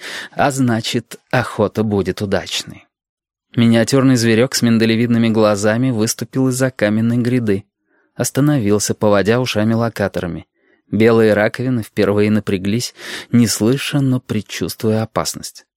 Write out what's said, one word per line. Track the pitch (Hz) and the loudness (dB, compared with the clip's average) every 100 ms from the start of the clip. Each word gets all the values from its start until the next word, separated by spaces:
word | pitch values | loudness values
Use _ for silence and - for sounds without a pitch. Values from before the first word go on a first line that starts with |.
| - - - | -14 -14 -12
а | - 139 | -2 -2
значит, | 135 127 113 - 120 - - _ | 0 0 -2 -4 -6 -8 -18 _
охота | 127 - - 101 - | -4 -4 -2 -2 0
будет | 107 101 92 - | -2 0 -2 -4
удачной. | 101 95 - - - 76 _ _ _ _ _ _ _ 123 | -4 -4 -4 -10 -10 -18 _ _ _ _ _ _ _ 0
Миниатюрный | 117 117 113 135 131 | 4 4 2 2 4
зверёк | 127 117 110 131 | 2 2 2 2
с | - | 0
миндалевидными | 120 113 113 113 120 117 113 | 0 2 2 0 0 2 2
глазами | 110 107 101 107 113 131 | 2 2 2 0 0 -2
выступил | 113 110 - - 131 131 | 0 -2 -4 -6 -2 -2
из-за | 127 131 | 0 -2
каменной | - 104 107 117 123 | 0 0 2 0 0
гряды. | 120 127 110 98 - _ _ _ _ | 0 0 0 -4 -6 _ _ _ _
Остановился, | - 120 131 147 143 101 104 - | -6 -4 0 2 2 2 0 0
поводя | - 107 101 98 120 | 0 2 2 2 0
ушами-локаторами. | 127 104 110 113 117 - 98 - 90 78 - _ _ _ _ | 0 -2 0 0 -2 -2 -4 -4 -8 -10 -14 _ _ _ _
Белые | 101 113 113 107 | 2 4 6 4
раковины | 104 107 - 123 123 | 4 0 -2 -4 -4
впервые | 104 - 98 104 104 | -4 -2 0 2 2
напряглись, | 107 101 98 98 117 - - - - - | 0 -2 -4 -2 -4 -6 -12 -16 -16 0
не | 120 110 | 2 2
слыша, | - 107 135 - 147 | 2 0 0 -2 -2
но | 135 127 | 0 -2
предчувствуя | - 107 - - 82 - 110 110 | -2 -6 -6 -8 -8 -4 -2 -2
опасность. | 113 90 80 - - - _ | -2 -4 -6 -8 -16 -18 _